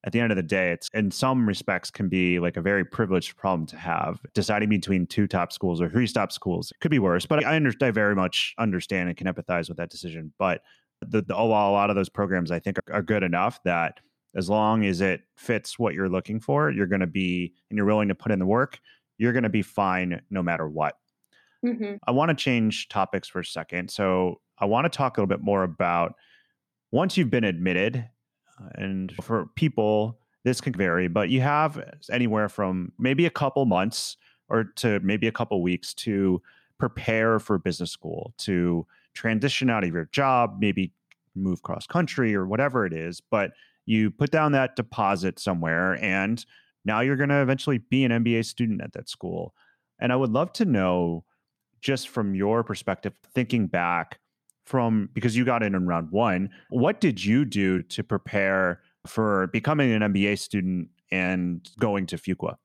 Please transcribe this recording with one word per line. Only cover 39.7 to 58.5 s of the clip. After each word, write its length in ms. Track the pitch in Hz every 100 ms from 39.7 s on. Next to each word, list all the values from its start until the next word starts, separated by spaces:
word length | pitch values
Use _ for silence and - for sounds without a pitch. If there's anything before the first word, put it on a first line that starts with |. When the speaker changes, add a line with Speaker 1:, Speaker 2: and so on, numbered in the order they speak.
Speaker 1:
out 140 | 113
of 80 | 92
your 160 | 82 80
job, 460 | - 135 127 117 98
maybe 340 | 104 95 92 _ _ _ _
move 280 | - 95 90
cross 240 | - - -
country 480 | 170 165 - 117
or 120 | 101 92
whatever 380 | 110 139 123
it 80 | 98
is. 280 | 80 82 87
But 320 | _ 110 98 - _ _ -
you 240 | 110 107
put 200 | - 147
down 220 | 160 151
that 240 | 139 131 -
deposit 640 | 117 - 101 175 92 -
somewhere, 560 | - 87 82 82 92 92
and 420 | 104 95 98 117 - - _ _
now 160 | 101 107
you're 160 | 127 139
gonna 240 | 143 143
eventually 380 | 131 135 - 127
be 260 | - 135
an 80 | 131
M 100 | 117
B 140 | 117 117
A 80 |
student 380 | 113 - 120 98
at 100 | 76
that 160 | - -
school. 460 | - 87 87 85 _ _ _ _ _
And 140 | 120
I 40 | 127
would 140 | 131
love 220 | 110 175
to 100 | -
know, 600 | 208 113 92 90 85 82 - _ _ _ _ _
just 280 | - 131 -
from 280 | - 101 95
your 260 | 98 113
perspective, 500 | 117 101 - 95 101 - _
thinking 320 | - 123 120 95
back 540 | 90 87 87 82 - _ _ _ _ -
from, 420 | 131 117 110 98
because 240 | - 123 113
you 80 |
got 200 | 123 120
in 100 | 107
in 140 | 98 90
round 240 | 85 80
one, 360 | 95 117 92 98 - _
what 300 | 123 143 208
did 240 | 180 101
you 200 | 98 117
do 380 | 139 98 95 92
to 220 | 82 -
prepare 760 | - 101 - 104 98